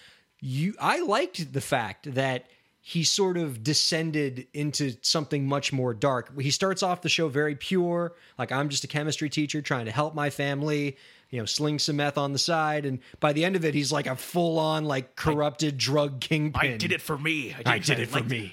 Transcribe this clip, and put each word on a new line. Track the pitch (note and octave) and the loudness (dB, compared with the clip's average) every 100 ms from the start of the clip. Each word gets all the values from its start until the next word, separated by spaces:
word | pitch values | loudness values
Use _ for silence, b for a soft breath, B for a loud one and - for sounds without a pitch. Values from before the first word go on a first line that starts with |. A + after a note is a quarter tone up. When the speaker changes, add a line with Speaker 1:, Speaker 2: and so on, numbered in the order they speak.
| B B B - | B B B -12
Speaker 1:
You, | C3+ C3 F3 - | -4 -2 -2 0
I | D3+ D4 | 0 0
liked | E4+ G#3+ F4+ - C#3+ | 2 0 0 -4 -6
the | C3 | -4
fact | - C3+ G#2+ G2 D3+ | 0 0 0 -8 -4
that | B2+ C3+ B2+ - b b b | 0 0 -2 -8 b b b
he | - E3+ | -6 0
sort | D3 - F#3+ F3 | 0 2 2 2
of | D#3+ A#2 | -2 -2
descended | A#2 D3+ - E3 E3 D3+ C#3 B2 - | 0 2 2 0 0 0 0 -4 -10
into | D3 D3 - C#3+ A#2 | -4 -2 0 -2 -2
something | - E3 D3 D3 C3+ | 0 0 0 0 0
much | C#3+ - | 0 0
more | C3+ B2+ | 0 0
dark. | A2 C#3+ B2+ - C#3+ | 2 2 2 -2 -4
He | C3+ | -2
starts | C3+ F#3+ F3+ | 0 0 2
off | F#3 F3 | 0 0
the | D#3+ | 0
show | - D#3+ | 2 2
very | C3 D3+ | 2 0
pure, | C#3+ - F#3 F3 E3+ E3+ - B B | 0 0 2 2 0 -2 -6 B B
like, | A#2+ | -2
"I'm | C3 D3 | 0 0
just | C3+ | -2
a | C3 | -2
chemistry | D3+ D3+ C#3 D3+ | -2 -2 -2 -2
teacher | D#3 D3 D3+ | -2 -2 -2
trying | C3+ C3+ A2 | -2 -2 0
to | |
help | A#2 D#3 | 0 -2
my | D#3 D3 | 0 -2
family, | - C#3 C#3 D3+ D3 C#3+ - B B B | 0 -2 0 0 0 -2 -6 B B B
you | B2+ | -6
know, | |
sling | G#2 - D3+ D3+ | -2 0 0 0
some | - D3 | 0 0
meth | C#3+ D3 | 0 0
on | C#3 | 0
the | C#3 | 0
side." | - E3 D#3 D3+ C#3+ | 0 2 2 0 -2
And | C3 B B | -4 B B
by | D3+ | 2
the | D3 | 2
end | F3 F#3 | 2 2
of | D#3+ | 2
it, | |
he's | C#3+ C3 | 0 0
like | D3 C3 | 0 -2
a | C3 | -6
full-on, | - F3 E3+ D#3+ D#3 D#3 D3+ | -2 0 2 2 2 2 0
like, | C3+ C3 - | -2 -4 -2
corrupted | D#3 D3 D3 - D3+ | 0 2 2 2 -2
Speaker 2:
I, | C3+ | 0
Speaker 1:
drug | A#2 D3 C#3+ C3 | 2 2 2 -2
kingpin. | - D#3+ D3+ B2+ C#3 | 0 0 2 2 0
Speaker 2:
"I | A2+ | 0
did | D#3 | -2
it | - | -2
for | - D3 | -2 -4
me. | D#3 D#3 A2+ | -2 -2 -4
I | - | -2
did | A#2+ | 0
Speaker 1:
I | - | 2
Speaker 2:
it | |
Speaker 1:
did | D#3+ - | 2 0
it | A#2 | 0
Speaker 2:
'cause | |
I | C#3 | -2
Speaker 1:
for | |
Speaker 2:
liked | A#2 | -2
Speaker 1:
me. | A#2+ F#2+ | -4 -6